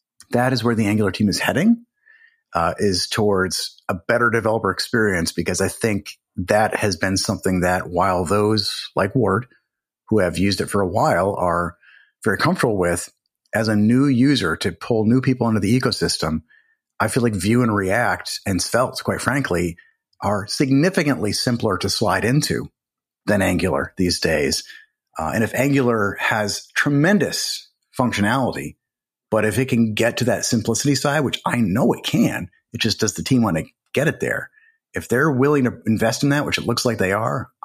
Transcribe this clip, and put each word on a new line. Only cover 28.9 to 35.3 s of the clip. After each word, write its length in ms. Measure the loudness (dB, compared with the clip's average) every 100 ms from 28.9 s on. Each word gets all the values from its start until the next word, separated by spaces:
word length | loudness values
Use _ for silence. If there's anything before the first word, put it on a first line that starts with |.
| _ _ _ _
but 140 | 0
if 140 | 0 0
it 100 | 0
can 260 | 2 2
get 240 | 2 0 0
to 60 |
that 200 | -2 0
simplicity 500 | 0 -2 0 0 0
side, 260 | 0 0 0
which 200 | -2 -2
I 120 | -2 0
know 360 | 2 2 2
it 100 | 0
can, 460 | 0 2 2 0 -8 _ _
it 80 | -4
just, 200 | -2 0
does 140 | -2
the 80 | -2
team 200 | 0 2
want 140 | 4 0
to 80 | -4 _ _
get 160 | 0 0
it 120 | 0
there? 300 | -2 -4 -8 _ _ _ _
If 140 | -10 -2
they're 220 | 2 2